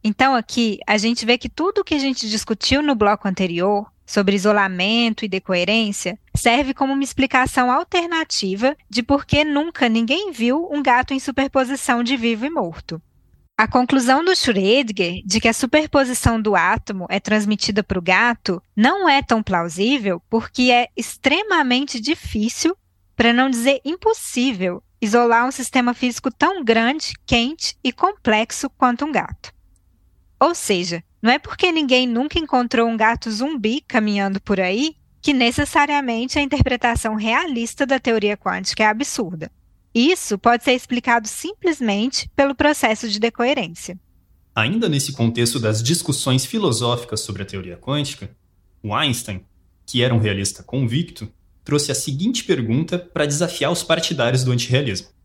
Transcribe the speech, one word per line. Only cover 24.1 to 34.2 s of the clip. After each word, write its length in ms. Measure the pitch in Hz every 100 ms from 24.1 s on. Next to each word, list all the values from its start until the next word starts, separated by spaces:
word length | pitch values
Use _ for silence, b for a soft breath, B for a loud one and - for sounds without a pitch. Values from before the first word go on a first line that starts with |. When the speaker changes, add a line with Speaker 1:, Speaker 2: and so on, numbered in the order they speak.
| 453 - - 254 202 185 180 _ _
Speaker 1:
isolar 460 | 214 240 240 233 247
um 60 |
sistema 420 | - 247 262 247
físico 360 | 247 247 226 262
tão 340 | - 311 381
grande, 500 | 233 226 233 311 - -
quente 520 | - 240 240 320 - -
e 100 | 262
complexo 760 | - 370 415 - 214 226 - 277
quanto 340 | _ 247 240
um 80 | 294
gato. 420 | 240 - - - _ _ _ _ _ _ _ _ _
Ou 120 | -
seja, 500 | - - 190 175 170 _ _
não 80 | 220
é 80 | 277
porque 320 | - - 370
ninguém 380 | 320 277 254 254
nunca 320 | 233 294 349
encontrou 480 | 311 254 240 247 233
um 80 | 226
gato 340 | 220 233 226
zumbi 500 | 214 269 302 214 269 _
caminhando 540 | 247 214 202